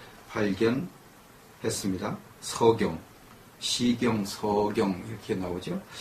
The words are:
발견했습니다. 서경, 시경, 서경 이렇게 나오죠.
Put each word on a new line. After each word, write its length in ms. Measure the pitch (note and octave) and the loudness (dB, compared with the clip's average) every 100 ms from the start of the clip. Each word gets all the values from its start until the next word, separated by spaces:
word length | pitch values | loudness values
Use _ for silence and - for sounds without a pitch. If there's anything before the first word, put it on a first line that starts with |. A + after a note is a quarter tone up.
| - - - | -20 -20 -8
발견했습니다. 1900 | A2 G2+ F#2+ A2+ C3+ F3+ - - - - - - - A2+ - G2+ F#2 G#2 - - - | -2 0 2 2 2 -4 -12 -20 -20 -20 -20 -20 -6 -4 -2 -2 -2 -4 -8 -12 -14
서경, 580 | - - A2+ A2 F2+ D#2+ - - - - - - | -8 4 6 6 2 -2 -12 -20 -20 -20 -20 -10
시경, 640 | - - B2 A#2+ A#2+ A2 | -4 0 2 2 2 0
서경 800 | G2 - G#2+ G#2 G#2 G#2+ G2 F2+ A2+ | -2 -4 0 2 2 2 2 0 -6
이렇게 280 | A2+ - | -8 -4
나오죠. 480 | F#2+ F2+ F2 - F#3+ - - | -2 -2 -4 -4 -6 -8 -12